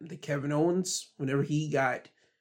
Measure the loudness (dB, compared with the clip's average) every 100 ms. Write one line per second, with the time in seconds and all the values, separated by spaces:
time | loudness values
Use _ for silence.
0 | -14 -12 -4 -2 0 2 4 2 0 -4
1 | -8 -6 0 0 2 0 0 0 0 -2
2 | -8 _ _ _